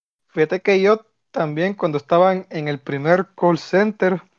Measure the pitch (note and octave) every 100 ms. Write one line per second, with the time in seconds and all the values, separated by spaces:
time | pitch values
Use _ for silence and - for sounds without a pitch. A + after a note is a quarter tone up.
0 | _ _ _ D#3+ D#3 F#3 - F#3+ F#3+ G#3+
1 | - _ _ - D#3 D3+ F#3 G3+ E3+ D3
2 | - E3+ F#3 F#3 - E3 D3 C#3+ - C#3
3 | D3+ F#3 F3+ - F3 E3 - F#3+ G#3+ G3+
4 | F#3 F3+ -